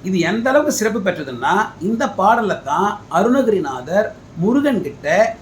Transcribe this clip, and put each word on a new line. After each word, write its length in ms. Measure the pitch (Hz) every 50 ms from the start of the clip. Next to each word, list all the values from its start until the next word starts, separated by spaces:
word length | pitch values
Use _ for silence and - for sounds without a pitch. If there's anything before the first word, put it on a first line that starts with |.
| -
இது 160 | 185 190 185
எந்த 300 | 165 165 202 226 226 262
அளவுக்கு 240 | 262 294 302 294 -
சிறப்பு 260 | - 220 220 202 226
பெற்றதுன்னா, 680 | 185 196 170 160 151 135 127 117 127 143 170 202 220 - - -
இந்த 240 | 160 202 226 226 285
பாடல்ல 580 | 240 - - 185 202 233 226 220 190 165 - -
தான் 380 | 135 143 160 185 311 - - - -
அருணகிரிநாதர் 1040 | 151 170 202 233 254 277 254 226 214 185 156 139 131 127 123 139 170 202 214 - - - - - - 160
முருகன் 440 | 170 202 247 285 277 285 262 196
கிட்ட 540 | - - - - - 143 160 190 220 233 - -